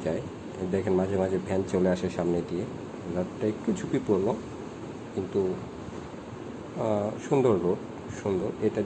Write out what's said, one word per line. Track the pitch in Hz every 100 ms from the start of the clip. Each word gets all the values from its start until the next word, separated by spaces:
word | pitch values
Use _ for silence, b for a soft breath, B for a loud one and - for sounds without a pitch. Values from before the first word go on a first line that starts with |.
যায়। | 78 87 139 - - 95
এই | 92
দেখেন, | 95 98
মাঝে | 92 95 98
মাঝে | 95 92 92
ভ্যান | 95 92
চলে | 95 92
আসে | 90 92
সামনে | 90 87 87 82
দিয়ে। | 87 107 - - - 90
রাতটা | 87 90 - 107
একটু | 107 -
ঝুঁকিপূর্ণ, | 101 - 135 - 95 101 214 - - - - - - -
কিন্তু, | - 92 101 92 92 - - - - - - - - - - - -
আহ, | 113 104 104 110 -
সুন্দর | 143 127 95
রোড, | 87 101 - - - -
সুন্দর। | 104 92 104 -
এটা | 107 107